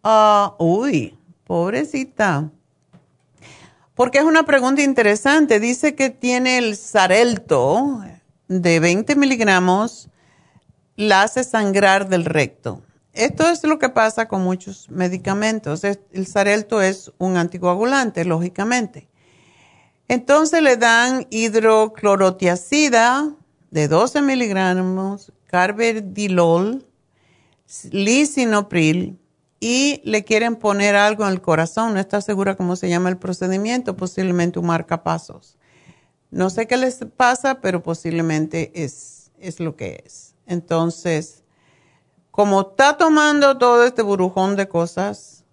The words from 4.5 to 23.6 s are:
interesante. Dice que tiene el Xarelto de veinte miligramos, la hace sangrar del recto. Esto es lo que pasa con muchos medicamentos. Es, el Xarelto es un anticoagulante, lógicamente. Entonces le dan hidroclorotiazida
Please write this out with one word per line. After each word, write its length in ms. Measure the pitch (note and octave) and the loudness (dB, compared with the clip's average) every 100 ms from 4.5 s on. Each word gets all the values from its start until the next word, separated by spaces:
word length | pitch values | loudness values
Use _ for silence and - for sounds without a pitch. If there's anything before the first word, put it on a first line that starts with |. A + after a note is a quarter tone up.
| C#4+ B3+ C#4 | 2 2 2
interesante. 800 | C#4 B3+ G#3+ G#3 C4+ D#4 D4 G#3+ | 2 2 2 2 2 4 4 2
Dice 340 | A#3 B3 D4+ | 2 0 -2
que 160 | D4+ C4+ | 0 -4
tiene 480 | C4 B3 B3 B3+ B3+ | -2 -2 0 0 0
el 180 | A#3 G3+ | -2 -6
Xarelto 1300 | - G#3 F#3 G3 A#3+ G#3 - C#3+ C3 G3 C#4 B3 F#3+ - _ _ _ | -2 0 4 4 4 0 0 0 2 0 -2 -6 -12 -20 _ _ _
de 320 | F#3 F3 E3 | -2 2 2
veinte 340 | E3+ F#3 A3 | 2 0 0
miligramos, 960 | C#4+ C#4 B3 G#3+ F#3 F#3 F#3+ A3+ - - _ _ _ _ _ _ _ _ - | 0 2 2 2 2 2 0 -2 -8 -20 _ _ _ _ _ _ _ _ -4
la 260 | G#3+ F#3+ | 2 2
hace 220 | G#3+ B3+ | 2 -2
sangrar 640 | B3 A3+ G3+ G3 G3 G3 F#3+ | -2 -2 0 2 4 2 0
del 160 | F#3 | -2
recto. 580 | E3+ D#3 C3 _ A#2+ D#2 _ _ _ | 0 0 -2 _ -12 -12 _ _ _
Esto 360 | G#3 A#3+ - D#4+ | -4 -4 2 0
es 160 | E4+ | 2
lo 140 | D#4 D#4 | 0 0
que 120 | C4 | 0
pasa 360 | B3+ A3 A3 A3 | 2 0 0 -4
con 160 | G3 | -2
muchos 460 | F3+ F#3 G3 F#3+ - | -2 -4 -8 -20 -14
medicamentos. 960 | F3+ F3+ F3+ F#3+ G3+ G#3+ A3 D#3+ D#3+ | -6 -4 -4 -6 -2 -2 -4 -6 -6
Es, 160 | G3+ G3+ _ | -4 -6 _
el 140 | F#3+ F#3+ | -10 -4
Xarelto 540 | G#3 G3+ G#3+ G#3+ A3 | 0 0 0 -2 0
es 320 | F#3+ F#3+ - _ | 0 -2 -14 _
un 180 | F#3 F#3 | -2 0
anticoagulante, 880 | E3+ F3 F3+ F3+ A#3+ C#4 A#3+ F#3 | -2 -2 -2 0 0 0 -2 -4
lógicamente. 840 | F3 E3 F3 F3 G#3 B3 G#3+ C#3+ _ _ _ _ _ _ _ _ _ _ _ | -2 -2 -4 -6 -2 -2 -4 -12 _ _ _ _ _ _ _ _ _ _ _
Entonces 500 | B3 B3 C#4+ D#4 E4 | -4 2 2 4 2
le 160 | D4 A#3+ | 2 4
dan 500 | A#3 A3+ B3 C4 B3+ | 4 4 2 -2 -6
hidroclorotiazida 2000 | A3 A3+ A3 A3 A3 A3 A3 G#3 G3 F#3+ F#3 F3+ F3+ - D4 D4 A#3 A#3 C4 D4+ D4 _ _ | -4 0 2 4 4 2 0 0 2 2 2 -2 -2 -2 0 2 4 2 2 -4 -8 _ _